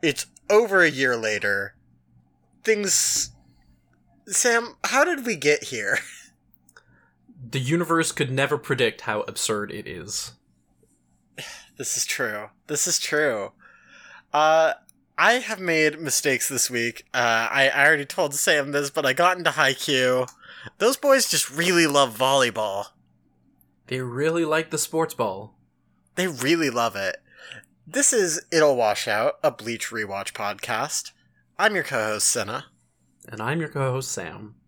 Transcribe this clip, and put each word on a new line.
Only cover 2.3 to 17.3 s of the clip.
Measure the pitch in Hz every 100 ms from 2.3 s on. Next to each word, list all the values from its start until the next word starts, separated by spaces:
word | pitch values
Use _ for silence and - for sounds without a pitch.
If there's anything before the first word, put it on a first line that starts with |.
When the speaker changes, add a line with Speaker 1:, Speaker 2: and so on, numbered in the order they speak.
| _ _ _
Speaker 1:
Things, | - 214 202 - - - - - _ _ _ _ _ _ _ _ -
Sam, | 190 240 233 233 -
how | - 247
did | 311 320
we | 240 185
get | 147 147
here? | - 120 98 -
<laughs> | - - - _ _ _ _ - _ _ _ _ _ - 123
Speaker 2:
The | 139
universe | 127 170 165 165 160
could | - 139
never | 131 139 147
predict | - 131 117 -
how | - 107 -
absurd | 101 - 104 104
it | - -
is. | 87 87 - - - _ _ _ _ _ _ _ _ _ -
Speaker 1:
<sighs> | - - - _
This | 135 -
is | -
true. | - 120 104 107 _ -
This | 147 180
is | 160
true. | - 151 151 110 95 _ _ _ _ - - - _
Uh, | 147 156 160 160 - _ _ _ -
I | 180
have | 247 233 214
made | 180 160 156 156
mistakes | 160 - 147 127 -
this | 139 -
week. | 120 117 - -
Uh, | 127 120